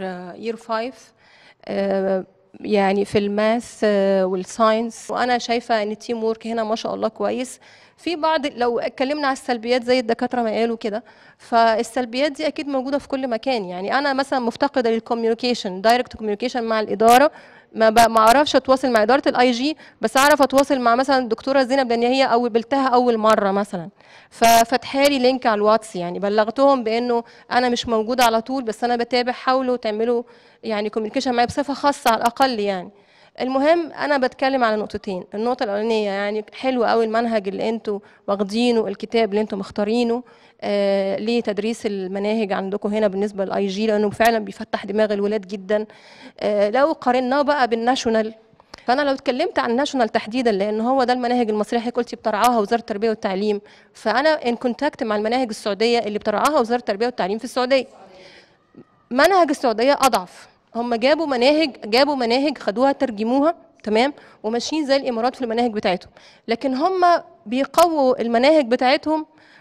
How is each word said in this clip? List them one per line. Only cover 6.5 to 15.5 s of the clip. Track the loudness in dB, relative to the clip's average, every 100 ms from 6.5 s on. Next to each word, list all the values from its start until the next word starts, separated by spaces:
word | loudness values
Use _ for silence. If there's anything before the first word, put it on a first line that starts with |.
| -4
ما | -2 -4
شاء | -4 -4
الله | -4
كويس. | -4 -4 -4 -8 -12 -20 -20 _ _
في | -8 -2
بعض، | 0 0 -2
لو | -2 -2 0
اتكلمنا | -4 -4 -4 -2 -2
على |
السلبيات | -2 -4 -4 0 -2
زي | 2 0
الدكاترة | 0 -2 -2 -2
ما | -2
قالوا | 0 -2 -2
كده، | -6 -8 -10 _ -20 _
فالسلبيات | 0 4 4 4 -2 -4 -4 -2 -2
دي | -2 -4
أكيد | -4 -4
موجودة | -4 -2 -4
في | -4
كل | -6 -4
مكان. | -4 -2 -2 -4
يعني | -6 -2 0
أنا | 0
مثلًا | -2 -2 -2
مفتقدة | -2 -2 -2 0 0
للكوميونيكيشن، | -2 -2 -2 0 0 -2